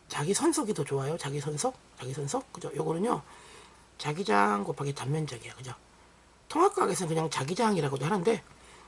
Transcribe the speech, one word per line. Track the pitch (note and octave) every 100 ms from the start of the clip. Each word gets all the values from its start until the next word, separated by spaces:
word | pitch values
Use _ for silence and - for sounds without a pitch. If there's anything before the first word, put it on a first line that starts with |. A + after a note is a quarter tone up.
| -
자기 | - D3+
선속이 | G3+ D#4+ - G#3+
더 | E3
좋아요. | C#3 C#3 C3+ E3
자기 | C#3+ D3
선속, | D3+ D3 C4 - - -
자기 | B2+
선속. | C#3+ C#3+ C4 -
그죠? | - -
요거는요, | D3 D#3+ E3 A3+ - - - - - - - - -
자기장 | D3 D3+ G3+ G#3 G#3 G3+
곱하기 | F#3+ D3 C#3+
단면적이에요. | C#3 B2 D#3 D3+ A#2+ - -
그죠? | B2+ - - - - - - - -
통합과학에서는 | D4+ G4 - - F3 E3+
그냥 | D#3+ D#3+
자기장이라고도 | - C#3 F#3 A3 F#3+ C#3+ C3+
하는데, | D3+ G#3 G3 G#3 - - - -